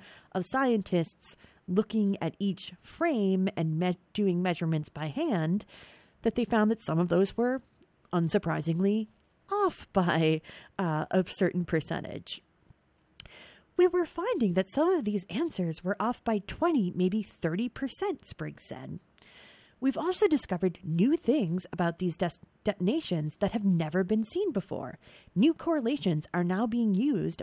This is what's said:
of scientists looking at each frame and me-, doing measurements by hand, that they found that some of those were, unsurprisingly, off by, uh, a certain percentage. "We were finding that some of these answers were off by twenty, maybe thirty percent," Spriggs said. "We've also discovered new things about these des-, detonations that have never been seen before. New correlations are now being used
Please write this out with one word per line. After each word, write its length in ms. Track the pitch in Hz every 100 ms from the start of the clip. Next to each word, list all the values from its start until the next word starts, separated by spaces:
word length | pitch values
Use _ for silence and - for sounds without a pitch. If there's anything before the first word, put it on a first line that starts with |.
| - - -
of 160 | 190 175
scientists 880 | 269 269 226 - 180 160 - - - - _ -
looking 500 | 180 214 220 202 196
at 140 | 165 -
each 340 | 202 180 - -
frame 680 | - - 339 247 196 190 185 -
and 200 | 160 156
me-, 180 | 180 175 _
doing 280 | - 196 175
measurements 500 | 180 170 165 160 151
by 160 | - 156
hand, 580 | 190 330 190 156 202 - - - - _ _
that 140 | 226 240
they 80 |
found 260 | 233 226 214
that 120 | 220
some 180 | - 160
of 80 | 175
those 280 | 175 196 -
were, 260 | 240 262 - _ _ _ -
unsurprisingly, 960 | 175 165 202 170 156 151 165 196 214 214 _ _ _ -
off 420 | 403 381 - -
by, 480 | 202 175 160 160 156 - - - -
uh, 280 | 175 156 156
a 140 | 185 180
certain 380 | - 185 180
percentage. 800 | 170 160 - 160 - - - - _ _ _ _ _ _ _ - - - - - _ -
"We 120 | 359
were 180 | 359 330
finding 480 | - 403 392 214
that 160 | 175 190
some 180 | 262 330
of 160 | 359
these 220 | 208 202 -
answers 540 | 202 330 - 170 156
were 180 | 180 202
off 220 | 220 247
by 160 | - 214
twenty, 540 | - - 339 302 180
maybe 280 | 160 180 214
thirty 440 | 196 - 165 175 240
percent," 560 | - 269 - 392 311
Spriggs 400 | - - 151 143 -
said. 320 | - - 165 _ _ - - - - _ -
"We've 180 | 262 -
also 300 | 339 359 392
discovered 500 | 302 - 180 185 -
new 320 | - 165 233 330
things 500 | - 294 175 180 -
about 260 | 165 170 165
these 180 | 180 156
des-, 220 | 175 - - _
detonations 720 | - - 180 311 - 170 151 -
that 100 | 196
have 140 | 226
never 400 | 196 175 156 175
been 180 | 185 220
seen 300 | 220 359 403
before. 480 | 214 - - - - - - -
New 180 | 170 285
correlations 760 | 320 330 311 233 285 190 156 -
are 120 | 175
now 240 | 175 185 233
being 260 | 240 226
used 480 | 190 277 214 156 165